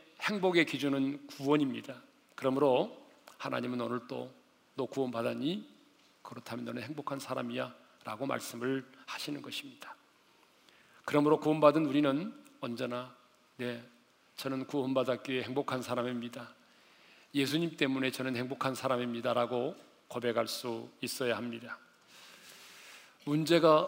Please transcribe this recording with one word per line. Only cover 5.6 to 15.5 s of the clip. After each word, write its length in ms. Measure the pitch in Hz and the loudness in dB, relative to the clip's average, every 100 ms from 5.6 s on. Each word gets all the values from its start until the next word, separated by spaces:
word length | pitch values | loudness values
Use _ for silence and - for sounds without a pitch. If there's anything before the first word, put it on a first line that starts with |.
| - - _ _ _ _ | -8 -20 _ _ _ _
그렇다면 420 | - 120 - 120 | -16 -14 -10 -8
너는 180 | 120 120 | -8 -8
행복한 340 | 113 151 - 139 | -8 -8 -6 -6
사람이야" 560 | 131 127 120 127 127 - - - | -6 -4 -4 -4 -6 -8 -20 -16
라고 220 | 107 110 139 | -10 -6 -4
말씀을 600 | 117 - 117 123 135 135 - - | -4 -4 -6 -2 -2 -6 -18 -14
하시는 360 | - - 143 | -10 -8 -8
것입니다. 540 | - - 135 117 - - _ _ _ _ _ _ _ - _ - | -8 -10 -12 -16 -18 -18 _ _ _ _ _ _ _ -20 _ -14
그러므로 360 | - 147 147 151 | 0 4 6 6
구원받은 440 | 151 156 147 156 | 4 8 8 8
우리는 480 | 147 143 139 139 214 - - - | 4 4 4 2 -2 -10 -20 -10
언제나 520 | 127 117 123 123 127 - _ _ _ - | -8 -6 -4 -6 -10 -16 _ _ _ -8
"네, 280 | 123 117 123 _ _ _ _ - | -6 -6 -12 _ _ _ _ -8
저는 300 | 135 131 127 | -6 -4 -4
구원받았기에 760 | 143 131 131 127 120 - 127 | -2 2 2 2 0 -2 -4
행복한 400 | 113 | -2